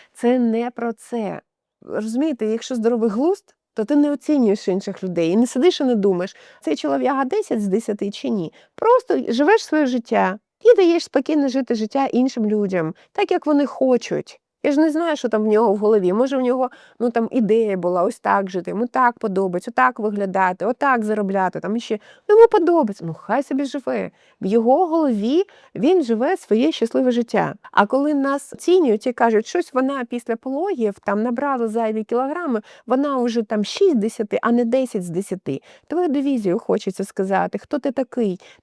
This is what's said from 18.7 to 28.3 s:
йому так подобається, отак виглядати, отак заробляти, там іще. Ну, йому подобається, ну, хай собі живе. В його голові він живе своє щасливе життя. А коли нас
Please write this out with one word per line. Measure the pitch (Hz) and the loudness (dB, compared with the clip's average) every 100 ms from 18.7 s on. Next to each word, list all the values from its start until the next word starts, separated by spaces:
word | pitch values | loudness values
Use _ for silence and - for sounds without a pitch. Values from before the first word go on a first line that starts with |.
йому | 180 240 | -4 -4
так | 262 247 226 | 2 0 0
подобається, | 220 190 190 180 240 | -4 -2 -2 -2 -4
отак | 233 254 247 | 0 0 0
виглядати, | 214 202 196 190 185 185 208 | -6 -4 -4 0 0 0 -4
отак | 254 285 247 | -2 0 0
заробляти, | 214 214 196 196 185 156 | 0 -2 -2 0 -2 -2
там | 175 226 | -6 -6
іще. | - 214 - - - | -4 -8 -8 -12 4
Ну, | |
йому | 427 453 | 8 8
подобається, | 427 339 339 226 196 | 6 2 2 2 -2
ну, | 165 | -10
хай | 156 - 240 | -10 -4 -4
собі | 277 269 | -2 -4
живе. | 277 285 262 247 185 _ _ - | -4 -6 -6 -6 -6 _ _ -10
В | 190 | 0
його | 226 233 285 359 | 2 4 4 2
голові | 330 294 214 220 311 403 - _ | 2 0 0 0 0 -2 -8 _
він | - 254 370 | -2 2 2
живе | 240 220 269 381 | 2 0 0 -2
своє | - 220 285 | 0 2 2
щасливе | - 226 262 254 | 0 -2 0 0
життя. | 240 233 202 156 - - | 0 0 -2 -2 -6 -4
А | - 208 | 0 2
коли | 262 285 | 2 0
нас | 285 269 | 0 0